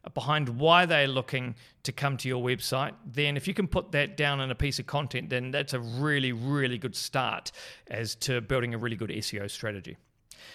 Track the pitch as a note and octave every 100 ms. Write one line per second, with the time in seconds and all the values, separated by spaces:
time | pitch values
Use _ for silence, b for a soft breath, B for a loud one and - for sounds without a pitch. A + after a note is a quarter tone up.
0 | - - B2 D3 C3+ A#2+ D#3 F3 F3 D#3
1 | C#3 C3 A#2+ C3+ B2 A2+ B B - -
2 | C#3+ C3 B2+ B2 B2 B2+ - C3+ C#3+ -
3 | D3+ A#2+ D3 C#3+ F#3+ G3+ F#3+ F#3 - C#3+
4 | C#3+ - D3 C#3 C3 B2 C#3+ C3 A#2 D3+
5 | B2 B2+ - B2+ B2+ C#3 C#3 B2+ A#2 A#2+
6 | D3+ C#3+ C3 A#2 B2+ C#3+ C3 B2 A#2+ -
7 | - C3+ A#2 - - - B B B A2
8 | A2+ - - B2 A2 C3+ A#2+ A#2 A#2+ A2
9 | G#2+ G#2+ - G#2 G2+ - A2 G2+ - -
10 | _ _ - B B